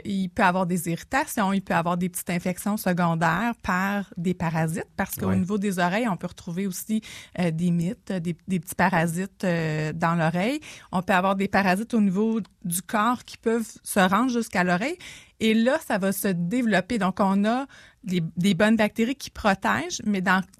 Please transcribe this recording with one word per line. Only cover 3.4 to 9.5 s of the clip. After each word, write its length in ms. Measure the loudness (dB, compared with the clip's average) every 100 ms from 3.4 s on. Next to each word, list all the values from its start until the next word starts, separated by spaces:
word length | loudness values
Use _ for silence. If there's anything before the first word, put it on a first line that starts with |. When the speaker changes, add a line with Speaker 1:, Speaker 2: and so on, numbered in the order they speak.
| -2 -4
Speaker 1:
par 500 | -2 -2 0 -2 -4 -4
des 200 | -4 -2
parasites, 500 | -2 0 0 -2 -6 -6
parce 200 | -6 -4
qu'au 140 | 0
Speaker 2:
Ouais. 80 | 0
Speaker 1:
niveau 200 | 0 -2
des 220 | -2 0
oreilles, 280 | 0 0 0
on 100 | -2
peut 100 | -6
retrouver 400 | -10 -8 -6 -4
aussi, 340 | -6 -4 -4 -4 -14 -10 -2
euh, 100 | -2
des 220 | 0 0
mites, 400 | 2 0 -4 -6
des, 240 | -6 -4 -6 -4
des 120 | -4
petits 160 | -4 0
parasites, 680 | 2 4 2 -2 -6 -4
euh, 480 | -2